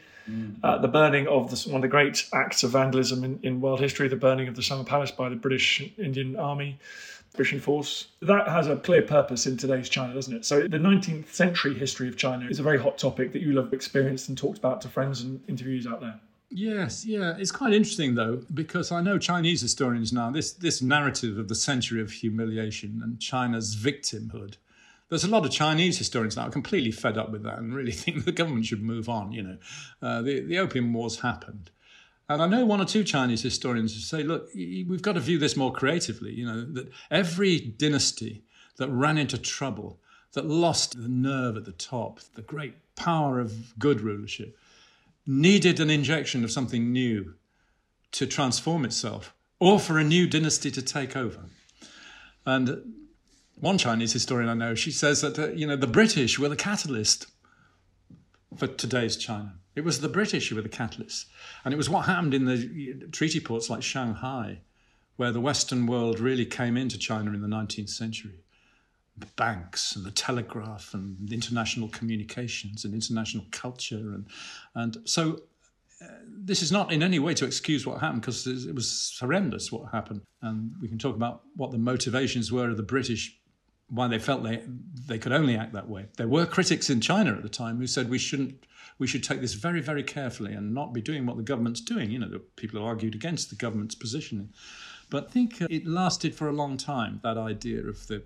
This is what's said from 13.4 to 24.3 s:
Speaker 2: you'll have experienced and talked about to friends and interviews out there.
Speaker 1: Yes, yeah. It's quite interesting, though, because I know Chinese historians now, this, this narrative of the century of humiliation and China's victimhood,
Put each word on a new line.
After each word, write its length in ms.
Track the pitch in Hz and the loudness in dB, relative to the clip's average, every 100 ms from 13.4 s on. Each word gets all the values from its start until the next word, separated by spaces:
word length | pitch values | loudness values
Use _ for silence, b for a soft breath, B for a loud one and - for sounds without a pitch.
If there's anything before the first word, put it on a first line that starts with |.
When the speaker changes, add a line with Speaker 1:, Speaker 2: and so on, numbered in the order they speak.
Speaker 2:
you'll 200 | 156 135 | 2 4
have 120 | 123 | 2
experienced 560 | 135 - 139 135 131 - | -2 0 2 2 0 -4
and 80 | 131 | -2
talked 220 | 135 - | -2 0
about 200 | 127 127 | 0 0
to 40 | 127 | -4
friends 320 | - 139 123 | -2 -2 -2
and 220 | 127 131 - | -6 -8 -6
interviews 360 | 127 131 127 120 | -6 -2 -4 -4
out 140 | 113 | -6
there. 180 | 117 107 _ _ - | -8 -12 _ _ -12
Speaker 1:
Yes, 560 | 185 220 208 160 - 220 | -4 -2 -2 -2 -4 -4
yeah. 300 | 214 175 170 | -2 -2 -2
It's 140 | 190 | -4
quite 220 | - 262 | 0 4
interesting, 420 | 208 214 - 139 120 | 6 6 2 2 2
though, 280 | 113 123 - | 2 0 -4
because 400 | 147 160 185 156 | -4 -2 -2 0
I 80 | 170 | 0
know 160 | 180 190 | 2 2
Chinese 420 | - 175 165 156 | 2 2 2 2
historians 540 | 120 - 131 120 110 | 0 0 2 2 0
now, 180 | 123 117 | 0 0
this, 220 | 151 - | -2 -4
this 280 | - 175 - | -2 -2 2
narrative 560 | 127 147 139 131 117 101 | 4 4 4 0 -2 -2
of 120 | 101 | -4
the 60 | 110 | -2
century 460 | - 131 - 113 | 0 0 0 -2
of 100 | 107 | -4
humiliation 880 | - 113 110 113 110 107 107 104 110 | -4 -2 -2 -2 -2 -4 -6 -8 -6
and 160 | 117 117 | -6 -6
China's 560 | - 131 123 117 104 107 | -4 0 0 0 -2 -2
victimhood, 800 | 123 - - - 110 | -2 -2 -6 -6 -10